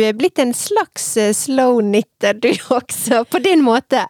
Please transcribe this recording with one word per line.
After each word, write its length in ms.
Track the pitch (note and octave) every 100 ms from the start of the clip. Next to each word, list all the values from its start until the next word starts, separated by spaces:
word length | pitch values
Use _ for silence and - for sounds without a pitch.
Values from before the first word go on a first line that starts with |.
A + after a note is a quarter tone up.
er 80 | A3
blitt 260 | G#3+ E4+ -
en 140 | B3
slags, 640 | A#3+ - G#4 G4 - - -
eh, 160 | G#3
slow 480 | G#3+ - C4 B3+ A#3+
knitter, 540 | G#3 G3+ - - G3+ G#3
du 100 | A#3+
<laughs> 220 | - -
også, 540 | A#3+ - - - A#3 A#3+
på 140 | F#4
din 200 | F#4 F4
måte. 420 | C4 A3+ - B3+